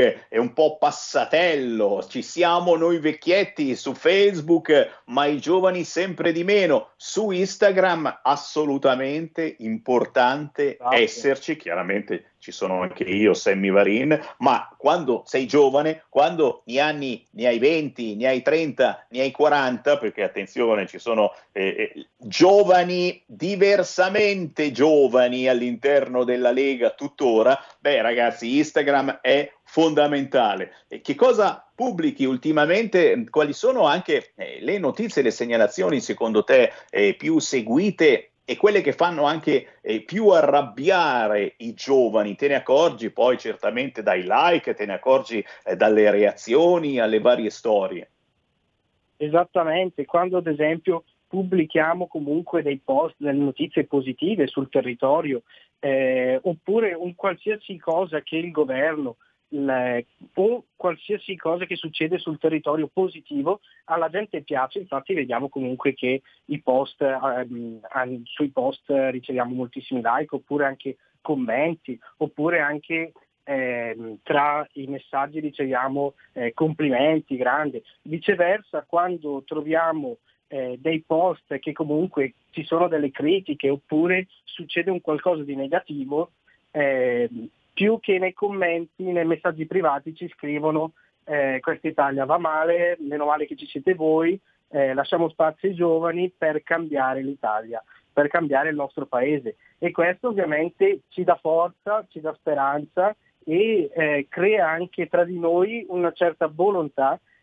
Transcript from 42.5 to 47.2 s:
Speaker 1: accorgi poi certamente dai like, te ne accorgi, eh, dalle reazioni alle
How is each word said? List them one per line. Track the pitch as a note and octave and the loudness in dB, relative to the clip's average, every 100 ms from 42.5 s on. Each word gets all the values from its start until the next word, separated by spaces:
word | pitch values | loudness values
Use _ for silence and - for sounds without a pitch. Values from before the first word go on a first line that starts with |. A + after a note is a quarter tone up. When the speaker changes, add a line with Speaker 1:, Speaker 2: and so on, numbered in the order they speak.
| C3+ | 0
Speaker 1:
accorgi | - C3+ E3+ A#2+ A2+ | 2 4 4 0 -6
poi | - A#2+ A#2+ | 0 2 2
certamente | - F2 G#2+ A#2 C3+ - | -2 -4 -4 -2 -4 -4
dai | G2+ F#2 F2+ | 0 0 2
like, | A2+ E3+ - - | 2 4 2 0
te | - | -6
ne | G#2 | -6
accorgi, | F#2 C3 C3 C3 A2+ - - | -2 2 2 2 -6 -8 -10
eh, | - F#2 | -6 2
dalle | G#2+ G#2+ G#2 | 4 6 6
reazioni | G2+ G2+ - - C3 F3 F3 D3+ B2+ | 6 4 2 0 4 4 4 0 0
alle | A2 A2 | 2 2